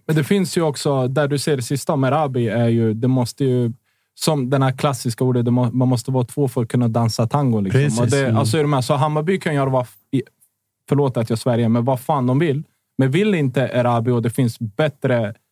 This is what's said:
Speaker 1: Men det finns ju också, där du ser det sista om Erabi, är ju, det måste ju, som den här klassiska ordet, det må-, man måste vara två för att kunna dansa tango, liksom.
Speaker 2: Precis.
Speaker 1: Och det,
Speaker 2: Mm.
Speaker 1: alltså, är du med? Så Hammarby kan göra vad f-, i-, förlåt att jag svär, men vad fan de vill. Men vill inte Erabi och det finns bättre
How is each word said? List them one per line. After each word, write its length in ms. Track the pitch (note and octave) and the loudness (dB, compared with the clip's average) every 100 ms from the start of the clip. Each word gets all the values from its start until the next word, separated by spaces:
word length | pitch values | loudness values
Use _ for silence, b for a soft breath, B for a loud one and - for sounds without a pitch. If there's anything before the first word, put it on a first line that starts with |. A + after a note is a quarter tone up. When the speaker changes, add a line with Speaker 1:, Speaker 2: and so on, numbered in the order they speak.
| - | -2
Speaker 1:
Men 80 | D#3 | -2
det 80 | |
finns 340 | C#3+ G3+ F#3 F3 | 0 0 0 0
ju 40 | |
också, 460 | D#3+ C#3 D3+ C#3 B2+ | -2 -2 -2 0 0
där 200 | C#3 C#3+ | 0 0
du 100 | C#3+ | -2
ser 180 | - C#3 | -2 -2
det 60 | |
sista 320 | A#2 C#3 - | -2 -6 -2
om 100 | D3 | 0
Erabi, 440 | C3 D3 D3 B2+ A2+ | 2 2 0 0 0
är 200 | A2 A#2 | 2 2
ju, 260 | A#2 A2+ | 2 2
det 140 | A2 B2 | 0 0
måste 380 | C3 A#2 - C3+ | 0 -2 -2 0
ju, 260 | B2 A#2+ A2+ _ _ _ - | 0 -2 -4 _ _ _ -4
som 340 | - D3+ B2+ | -2 0 0
den 120 | C#3 | 0
här 100 | C3 B2+ | 0 0
klassiska 460 | D3 C3+ B2+ - | -2 -2 -6 -2
ordet, 220 | B2+ B2 A#2+ | 0 0 2
det 60 | |
må-, 200 | B2 A#2+ | 0 0
man 160 | B2+ B2+ | 0 0
måste 240 | B2 - | 0 -2
vara 120 | C3 | -2
två 240 | A#2+ - C3+ | -2 -2 -2
för 140 | - | -2
att 60 | A2+ | -2
kunna 200 | B2+ A#2+ | 0 0
dansa 400 | A2+ A2+ - A2+ | 0 0 0 -2
tango, 320 | D3 C3+ A2 | 0 0 0
liksom. 200 | F#2+ B2+ | 0 2
Speaker 2:
Precis. 180 | D3 A#2 | 2 0
Speaker 1:
Och 80 | A#2 | 0
det, 160 | C#3 C3 | 2 2
Speaker 2:
Mm. 120 | A2+ | 0
Speaker 1:
alltså, 200 | A2 D#3+ | 0 0
är 40 | |
du 60 | D3 | 2
med? 180 | C#3 A#2+ | 0 0
Så 80 | |
Hammarby 460 | C#3+ D3+ D3+ D#3 F#3+ | 0 0 0 -2 -2
kan 160 | F3 C#3+ | -2 -2
göra 140 | C3+ | 0
vad 120 | C3 | 0
f-, 120 | A#2+ - - | -2 -10 -6
i-, 120 | C3 - _ _ _ _ _ - | -6 -6 _ _ _ _ _ -2
förlåt 280 | C#3+ C#3 A#2+ | 0 0 0
att 120 | A2 | -2
jag 100 | A2+ | -2
svär, 300 | C3 A#2+ A#2 | 0 0 2
men 160 | A#2+ A#2+ | 2 2
vad 140 | B2+ | -2
fan 280 | - D3 B2+ | 0 0 2
de 120 | C3 | 2
vill. 240 | E3 C3+ - _ _ - | 0 -2 -6 _ _ -2
Men 140 | C3+ | 0
vill 240 | D3+ G#3+ F3+ | 2 2 2
inte 260 | C3+ B2+ B2 | 0 0 0
Erabi 380 | B2 A#2+ A#2 A#2 | 0 2 2 2
och 100 | A#2+ | 0
det 80 | A#2 | 0
finns 300 | B2+ A#2+ - | 0 -2 -2
bättre 760 | G#2+ - D#3 - B2+ A#2+ G#2+ A2+ _ | -8 -2 -2 0 0 0 -2 -6 _